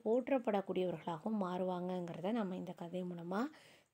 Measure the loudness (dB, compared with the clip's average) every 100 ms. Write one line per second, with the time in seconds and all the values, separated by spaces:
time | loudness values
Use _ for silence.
0 | 2 2 4 2 4 2 2 0 0 0
1 | -4 -4 -2 0 0 0 0 0 -2 -2
2 | -2 0 2 2 0 -2 -6 -6 -6 -4
3 | -4 -4 -2 0 0 -4 -20 -20 _